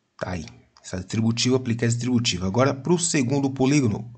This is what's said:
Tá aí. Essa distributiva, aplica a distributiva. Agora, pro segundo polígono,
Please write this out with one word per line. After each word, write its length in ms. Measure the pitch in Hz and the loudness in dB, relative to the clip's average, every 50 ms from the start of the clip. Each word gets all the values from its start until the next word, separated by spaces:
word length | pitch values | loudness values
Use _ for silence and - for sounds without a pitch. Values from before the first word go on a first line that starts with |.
| _ _ _ - | _ _ _ -10
Tá 120 | - 92 | -8 -8
aí. 140 | 90 82 78 - - - _ _ _ _ | -8 -8 -10 -12 -18 -20 _ _ _ _
Essa 140 | - - - | -16 -12 -10
distributiva, 600 | 92 92 - - 110 110 113 117 117 - 123 131 | -10 -8 -6 -4 -2 0 0 0 0 0 2 2
aplica 300 | 127 120 117 113 117 120 | 0 0 -2 -2 0 0
a 20 | 117 | 0
distributiva. 600 | 117 117 117 127 127 110 - - 98 87 92 95 | 0 0 0 0 0 0 0 0 -2 -2 -2 0
Agora, 260 | 98 120 135 139 - | 2 2 2 2 2
pro 240 | 135 - 156 180 170 | 0 0 0 2 2
segundo 500 | - - - 147 120 117 143 143 139 131 | 2 0 0 0 0 0 0 0 0 0
polígono, 640 | 131 - 131 131 147 147 127 107 98 - - - - | 0 2 2 4 4 4 4 2 0 -2 -6 -12 -18